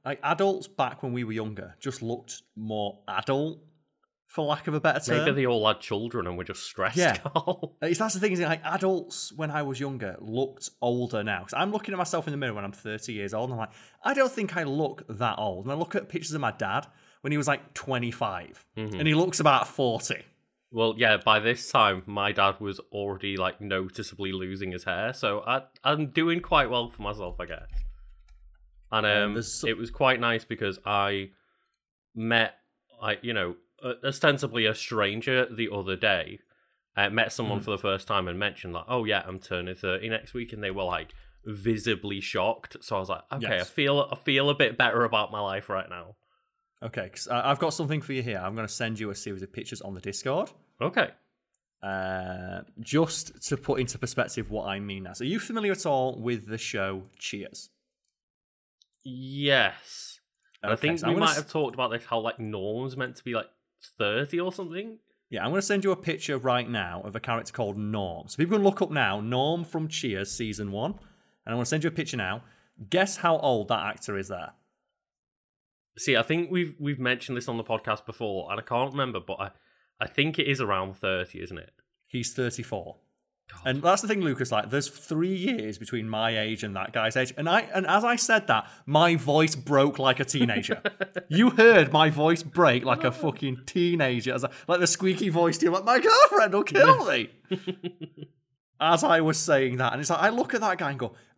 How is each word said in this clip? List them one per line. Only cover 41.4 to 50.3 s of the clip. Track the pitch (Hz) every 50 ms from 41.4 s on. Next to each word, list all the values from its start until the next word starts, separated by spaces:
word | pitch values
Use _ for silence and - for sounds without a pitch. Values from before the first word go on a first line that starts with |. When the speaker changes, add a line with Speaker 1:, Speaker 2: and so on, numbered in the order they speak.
| -
Speaker 2:
visibly | 113 104 101 98 117 113 107 101 117 107 85 - 101 101 98
shocked. | - - - 101 90 110 113 - - - - - -
So | - 110
I | 98
was | 92 92
like, | 87 78 - - 131
"Okay, | 139 113 98 104
Speaker 1:
Yes. | 90 90
Speaker 2:
I |
feel, | - - 156 139 139 143 143 139 - -
I |
feel | - - 147 135 135 139 143
a | 139
bit | 139 139 110 117
better | - 127 117 104 117 117
about | 113 113 107 104 - 107
my | 104
life | 101 98 98 101 - -
right | 101 95 87 87
now." | 90 87 82 92 104 _ _ _ _ _ _ _ _ _ _ _ _ - 117
Speaker 1:
Okay, | 110 - 117 92 92
'cause | - - - -
I, | 123 120 - 135
I've | 143 -
got | 170 156
something | 147 - 160 139 156 151 151
for | 139 135
you | 131 120
here. | 123 107 92
I'm | 90 95 107
gonna | 113 110 104
send | - - 123 113 110 104
you | 107 101
a | 98
series | - - 110 98 92 95
of | -
pictures | - 113 - - 113 -
on | - 98 95
the | 90 -
Discord. | 98 98 - - 131